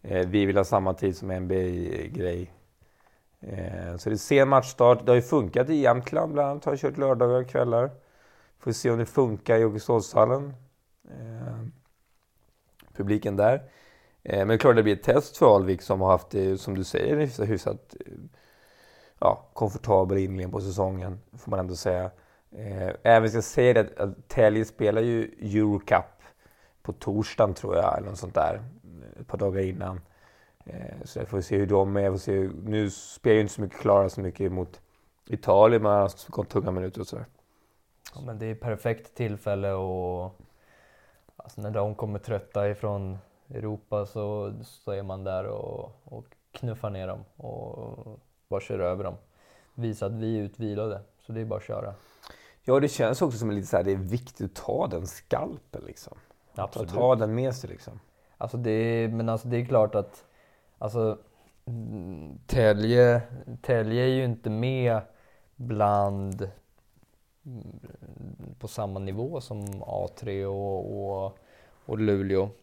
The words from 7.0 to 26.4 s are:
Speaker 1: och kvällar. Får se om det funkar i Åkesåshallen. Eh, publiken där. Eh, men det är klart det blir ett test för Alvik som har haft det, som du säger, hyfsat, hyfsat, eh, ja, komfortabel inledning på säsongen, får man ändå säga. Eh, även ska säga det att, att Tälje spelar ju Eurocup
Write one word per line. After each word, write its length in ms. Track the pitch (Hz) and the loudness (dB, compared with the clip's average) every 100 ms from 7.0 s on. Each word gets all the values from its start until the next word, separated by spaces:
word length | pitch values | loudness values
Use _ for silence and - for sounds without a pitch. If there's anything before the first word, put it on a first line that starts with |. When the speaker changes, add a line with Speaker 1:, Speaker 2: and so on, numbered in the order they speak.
| 135 120 120 127 | 0 4 4 2
Speaker 1:
och 80 | 127 | 0
kvällar. 420 | 131 120 120 135 131 _ _ _ _ _ _ | 0 2 2 0 -4 _ _ _ _ _ _
Får 140 | - | -6
se 180 | 113 123 | -2 0
om 80 | 117 | 0
det 80 | 113 | 0
funkar 520 | - 127 104 - 113 | 2 2 0 2 4
i 60 | |
Åkesåshallen. 880 | 113 104 - 117 - - 113 131 143 131 - _ _ _ - | 4 0 0 0 2 4 4 2 -4 -14 -20 _ _ _ -20
Eh, 480 | 127 113 113 120 117 113 - _ _ _ _ _ _ _ _ _ _ - - | -16 -14 -12 -10 -10 -12 -16 _ _ _ _ _ _ _ _ _ _ -16 -6
publiken 400 | 98 104 110 98 | 0 0 0 4
där. 180 | 104 135 131 _ _ _ _ _ | 4 4 -4 _ _ _ _ _
Eh, 160 | - 98 | -4 0
men 100 | 98 | 2
det 60 | |
är 40 | 110 | 6
klart 180 | 143 113 | 8 6
det 60 | |
blir 140 | 107 98 | 6 2
ett 60 | |
test 340 | - 135 - - | 4 4 2 6
för 200 | 135 101 | 8 8
Alvik 260 | 92 90 | 6 -2
som 180 | - 95 | 0 2
har 100 | 95 | 4
haft 200 | 90 - | 4 2
det, 280 | 101 95 95 | -2 0 -2
som 160 | - | -4
du 100 | 95 | -6
säger, 320 | 92 - - 147 | -2 -2 0 0
hyfsat, 320 | 143 123 107 | -2 -2 -2
hyfsat, 480 | 101 - 101 _ - - | 0 -2 -6 _ -18 -16
eh, 60 | - - _ _ _ _ _ _ _ _ _ | -16 -20 _ _ _ _ _ _ _ _ _
ja, 280 | - - - | 2 2 -6
komfortabel 680 | - 107 - - 98 92 98 | -4 -4 -2 2 4 4 0
inledning 340 | 95 92 92 | 0 -4 -6
på 80 | 101 | -6
säsongen, 600 | 98 95 95 95 92 95 _ - | -4 -2 -2 -2 -8 -10 _ -16
får 120 | - | -6
man 100 | 98 | -4
ändå 160 | 90 87 | -4 -4
säga. 340 | 98 90 92 - _ _ _ | -2 -2 -4 -10 _ _ _
Eh, 400 | - 107 95 92 - | -14 -10 -6 -6 0
även 280 | 113 113 110 | 6 8 6
ska 120 | 113 | 0
säga 320 | - - 123 | 0 4 6
det 60 | 117 | 6
att, 180 | 101 - | 4 -2
att 300 | 101 - - | -6 -6 -4
Tälje 360 | - 107 107 | 4 6 4
spelar 380 | 110 - 104 110 | -2 0 2 4
ju 220 | 117 117 110 - | 2 0 -2 -8
Eurocup 640 | 107 107 107 101 - 92 - _ - _ | 0 2 4 2 4 2 2 _ -20 _